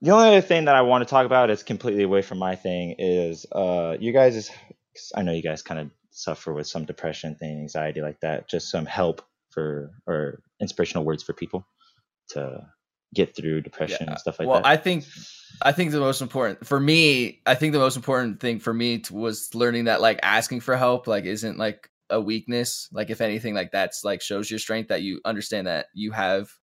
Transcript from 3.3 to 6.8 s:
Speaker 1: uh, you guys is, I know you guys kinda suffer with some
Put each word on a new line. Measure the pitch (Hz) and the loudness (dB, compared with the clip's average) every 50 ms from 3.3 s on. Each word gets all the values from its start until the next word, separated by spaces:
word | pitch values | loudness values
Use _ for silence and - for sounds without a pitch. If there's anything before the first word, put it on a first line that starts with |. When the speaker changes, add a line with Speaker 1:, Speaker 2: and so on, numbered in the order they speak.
| 82 82 - - - | -4 -8 -10 -8 -4
Speaker 1:
uh, | 95 98 90 90 87 85 82 82 - | -2 0 0 0 0 -2 -2 -4 -4
you | 107 117 120 | -4 0 4
guys | 135 131 127 117 | 6 6 6 4
is, | 113 107 - - - - - - _ _ _ _ - - - - | 2 -4 -10 -14 -20 -20 -20 -20 _ _ _ _ -20 -18 -10 -6
I | - 95 | -4 -2
know | 87 82 | -2 -2
you | 82 80 | -2 -4
guys | 80 78 78 - | -6 -6 -8 -10
kinda | - 82 80 76 71 - _ _ _ | -10 -10 -10 -10 -12 -14 _ _ _
suffer | _ - - - 82 - - 82 78 | _ -12 -8 -8 -8 -8 -8 -8 -8
with | 73 - | -8 -8
some | - - 90 | -8 -8 -8